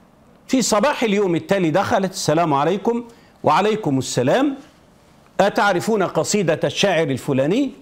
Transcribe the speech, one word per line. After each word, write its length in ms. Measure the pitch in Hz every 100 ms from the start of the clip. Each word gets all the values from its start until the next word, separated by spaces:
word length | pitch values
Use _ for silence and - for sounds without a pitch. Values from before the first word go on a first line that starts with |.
| _ _ _ _ -
في 140 | 262
صباح 420 | - 214 277 -
اليوم 320 | 226 202 196 160
التالي 360 | 160 196 165
دخلت: 400 | 175 208 180 190
"السلام 420 | - - 156 170
عليكم." 500 | 139 151 185 233 233 233 - - _
"وعليكم 540 | 139 165 208 214 156 135
السلام." 580 | 127 135 127 208 285 269 - _ _ _ _ _ _ -
"أتعرفون 640 | 202 220 202 175 - 220
قصيدة 560 | 165 165 139 208 170 151
الشاعر 440 | 147 - 196 160 156
الفلاني؟ 640 | 131 - 131 143 226 269 -